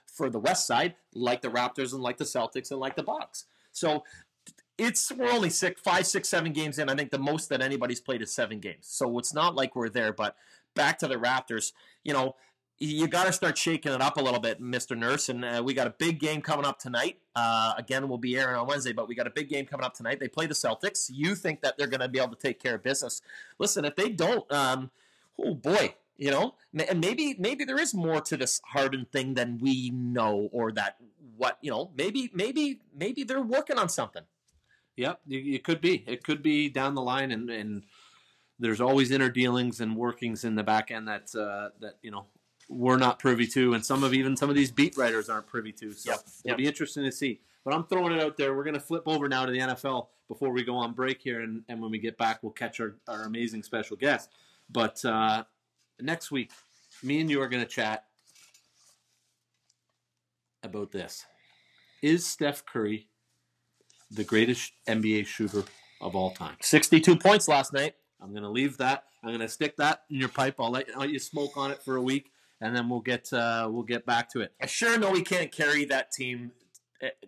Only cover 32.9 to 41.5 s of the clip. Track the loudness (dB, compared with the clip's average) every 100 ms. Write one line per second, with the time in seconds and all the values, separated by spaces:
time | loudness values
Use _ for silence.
32.9 | -6 -6 -4 -4 -2 0 0 0 0 0
33.9 | 0 -4 -8 -18 _ _ _ _ _ _
34.9 | -4 -4 -4 -6 -6 -4 -4 0 2 2
35.9 | 2 -2 -6 -4 0 2 2 2 0 0
36.9 | 0 0 0 0 -2 -4 -6 -6 -8 -10
37.9 | -20 -20 -20 _ _ _ -4 0 2 4
38.9 | 6 4 4 4 4 2 2 0 -2 -4
39.9 | -2 -2 -4 -6 -4 -2 -2 2 2 0
40.9 | -8 -8 -10 -8 -8 -6